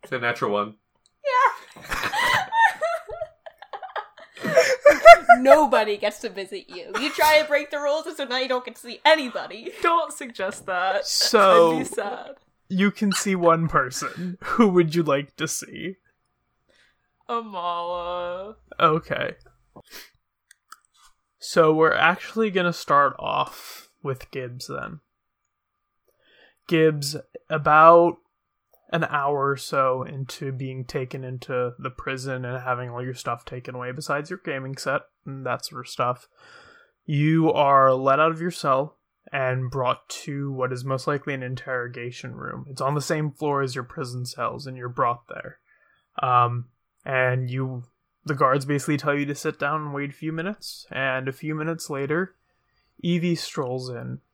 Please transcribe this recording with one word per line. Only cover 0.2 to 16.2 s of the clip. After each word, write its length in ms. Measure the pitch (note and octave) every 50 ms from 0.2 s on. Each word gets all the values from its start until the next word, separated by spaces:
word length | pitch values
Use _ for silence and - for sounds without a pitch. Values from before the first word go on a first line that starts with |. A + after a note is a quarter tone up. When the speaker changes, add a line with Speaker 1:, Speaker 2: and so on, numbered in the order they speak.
| A#2 A#2+ B2 - C3 A2 G2+
Speaker 1:
one. 220 | G2+ G#2 A2 A2 _ _ _ _ _ _ _ _ _ _
Speaker 2:
Yeah. 800 | D5 B4+ B4 C5+ C5 - - - - - - - - - - - - - G#5+ B5 B5 B5+ A#5 F#5+ F#5 G5+ A5+ A5+ F#5 - - - E5+ E5+ E5 - - - E5+ E5+ D#5 _ _ _ - _ _ - _ - - - F#5+ - - - - _ - - - _ - -
<laughs> 120 | - D5+ C5 B4 C5+ C5 B4+ - C#5+ D5+ - - D#5+ F5 E5+ - - F5 B3
Nobody 580 | B3+ C4+ C#4 D#4 D4+ B3+ A#3 A#3 G#3+ G#3+ G#3
gets 220 | G3+ - G#3 G#3 -
to 80 | - A3+
visit 400 | F#3 F#3+ G3 F#3 - F#3+ - -
you. 240 | F3+ F3+ E3+ - F#3+ -
You 100 | B3+ D4
try 300 | D4 - D4+ D#4 D#4 D4+
to 80 | D#4 D4+
break 220 | D4 C#4+ D4 C#4+
the 100 | - C#4+
rules, 260 | C#4+ C#4+ C#4+ D#4 D#4
and 100 | E4 D#4+
so 80 | - C#4+
now 140 | A#3+ B3 B3+
you 100 | C4 C4
don't 160 | B3+ B3 B3+
get 120 | B3 A3+
to 40 | - -
see 180 | B3 - - _
anybody. 680 | D4+ D#4+ D#4+ C#4 B3 - - D#3 - F3+ - A#3 - - - -
Speaker 3:
Don't 300 | F4 E4+ E4+ D#4+ D4+ C#4+
suggest 540 | - D4 B3 A#3 - F#3+ F#3+ G#3 - -
that. 400 | - F#3 F3+ F3+ F#3+ F#3 - -
Speaker 4:
So, 680 | - - - - - - A3 G3+ F#3+ F3+ E3+ E3+ E3 D#3+
Speaker 3:
I'd 40 | D#3+
be 60 | -
sad. 500 | - - - G#3 G3+ - - - - C#4 _ _ _ _ _ _ _
Speaker 4:
you 220 | F#3+ F#3 G3 G3+
can 220 | G3 - A3 G3+ F#3+
see 220 | - - G3+ F#3+
one 340 | F3+ F3 E3+ E3 E3 E3 D#3+
person. 680 | - D#3 C3+ B2+ B2 - - C3 - - F3 F3+ F3+ - -
Who 260 | - - - A#3+ G#3
would 260 | F3+ F3+ E3+ D#3 D3+
you 80 | E3+ E3
like 320 | D3+ C#3+ C#3 C#3+ C#3 _
to 120 | - D#3 D#3
see? 480 | - - - - - - - E3+ F#3+ _ _ _ _ _